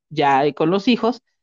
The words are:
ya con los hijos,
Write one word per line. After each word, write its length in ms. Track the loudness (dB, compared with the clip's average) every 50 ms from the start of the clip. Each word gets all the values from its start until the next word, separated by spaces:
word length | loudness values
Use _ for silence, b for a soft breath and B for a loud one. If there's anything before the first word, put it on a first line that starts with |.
| _ _
ya 420 | -4 -2 0 2 2 2 2 0 -2
con 160 | -2 -2 0
los 180 | 0 0 0 0
hijos, 340 | 0 0 0 -2 -4 -6 _ _ _ _